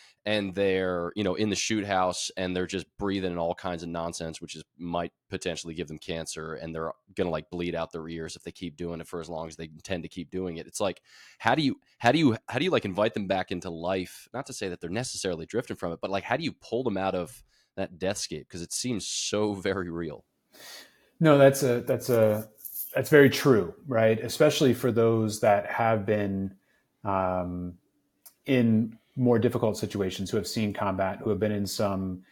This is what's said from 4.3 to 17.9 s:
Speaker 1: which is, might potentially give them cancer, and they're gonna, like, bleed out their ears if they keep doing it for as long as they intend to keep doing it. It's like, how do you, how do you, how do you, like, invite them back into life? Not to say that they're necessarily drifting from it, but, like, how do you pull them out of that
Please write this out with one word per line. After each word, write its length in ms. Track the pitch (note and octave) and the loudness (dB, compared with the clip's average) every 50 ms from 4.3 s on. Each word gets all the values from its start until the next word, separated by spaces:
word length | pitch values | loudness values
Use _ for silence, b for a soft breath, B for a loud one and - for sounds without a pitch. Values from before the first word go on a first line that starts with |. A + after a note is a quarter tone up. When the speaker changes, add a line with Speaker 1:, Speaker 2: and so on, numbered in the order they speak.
| D#2 - | -10 -10
Speaker 1:
which 160 | E2 D#2 - | -14 -14 -14
is, 80 | D#2+ D2+ _ _ | -16 -16 _ _
might 340 | - E2+ F2 E2+ F2 F2 E2+ - _ _ _ | -12 -8 -4 -4 -4 -4 -6 -8 _ _ _
potentially 440 | G2 F#2 - F2+ E2 D#2 - E2 D#2+ | -10 -6 -6 -6 -6 -6 -8 -8 -8
give 140 | E2+ E2 | -8 -8
them 100 | D2 D#2+ | -8 -10
cancer, 560 | D2+ - - E2+ E2 D#2+ - - D#2+ D#2 D#2+ D#2+ | -10 -8 -8 -8 -6 -8 -8 -10 -10 -10 -10 -10
and 200 | - E2 E2 D#2+ | -10 -10 -8 -8
they're 200 | D#2+ D#2+ D#2+ - _ _ - F#2+ | -6 -6 -6 -8 _ _ -10 -6
gonna, 140 | - F#2 F2 | -4 -2 -2
like, 200 | D#2+ D#2 D2+ _ | -2 -4 -6 _
bleed 260 | - F2 F2 F2 E2 | -6 -6 -4 -4 -2
out 160 | E2 E2 - | -4 -4 -6
their 160 | - E2+ D#2+ | -6 -10 -10
ears 280 | E2 E2 E2 D#2+ D#2 - | -8 -8 -8 -8 -10 -12
if 80 | - - | -12 -14
they 80 | F2 | -14
keep 260 | - - F#2 E2+ D2+ | -12 -10 -10 -10 -8
doing 240 | D2+ F2 E2+ E2+ E2 | -8 -8 -8 -8 -8
it 60 | E2 | -10
for 120 | - - E2+ | -10 -10 -10
as 100 | E2 E2 | -10 -8
long 180 | E2+ D#2+ E2 | -8 -8 -8
as 100 | E2 D#2 | -10 -10
they 80 | - E2 | -12 -14
intend 380 | D#2 D#2 D#2 - - F#2+ E2 D#2 | -14 -14 -14 -10 -8 -6 -6 -8
to 60 | D#2+ | -8
keep 220 | - - E2 - | -10 -12 -10 -8
doing 260 | - F#2 F#2 F2+ E2+ | -6 -6 -6 -6 -6
it. 100 | E2 D#2 | -8 -12
It's 120 | - - - | -10 -6 -4
like, 220 | G#2 F#2+ F2 - b b b b b b b | -2 -2 -4 -6 b b b b b b b
how 160 | - - A2+ C3 | -2 0 2 2
do 80 | D#3 | 4
you, 180 | D3+ C3 - - _ _ _ | 2 0 0 -2 _ _ _
how 140 | - - A#2+ | 0 4 4
do 60 | C3 | 6
you, 200 | E3 D#3+ B2 A2 - - | 6 6 6 4 2 -2
how 120 | - A#2 B2+ | -6 -4 -2
do 60 | D#3+ | 0
you, 60 | F#3 | 2
like, 140 | D#3 A#2 - | 2 2 0
invite 280 | G2+ F2+ G2 G#2+ A2+ - | 0 0 2 2 2 0
them 140 | A2+ G2+ | -2 -2
back 240 | F#2 F#2+ F#2 F#2 - | 0 0 0 0 -2
into 180 | F#2+ F2+ E2+ F#2 | -4 -6 -6 -8
life? 580 | E2+ D#2+ E2 F2+ G2 F#2+ F2+ - - - - _ - | -8 -6 -2 -2 -2 -2 -2 -6 -10 -18 -18 _ -10
Not 120 | B2 C#3 | -10 -10
to 60 | - B2 | -10 -10
say 160 | - A2 F#2+ | -8 -6 -6
that 100 | F2 - | -6 -6
they're 100 | - E2 | -8 -6
necessarily 560 | F2+ A#2 B2+ - - - - F#2+ F2+ D#2+ D#2+ | -4 -4 -4 -6 -6 -4 -4 -4 -4 -4 -6
drifting 300 | - - A2+ C3 - G#2 | -4 -4 -4 -4 -4 -6
from 160 | - - F2 | -6 -6 -6
it, 80 | E2+ - | -6 -6
but, 100 | - G2 | -6 -4
like, 120 | F#2+ G2 - | -4 -4 -2
how 140 | - B2 | -2 -4
do 60 | D3 E3+ | -4 -4
you 100 | B2 F2 | -4 -8
pull 300 | _ - - A2+ A#2+ C3 | _ -8 -6 -4 -2 -2
them 140 | A#2+ G2 | -2 -2
out 180 | F#2+ F#2+ F#2+ F2+ | 0 0 0 0
of 280 | F2+ F2 D#2 - - - _ _ _ _ _ _ | -2 -4 -6 -10 -18 -20 _ _ _ _ _ _
that 240 | - F#2+ - | -8 -8 -8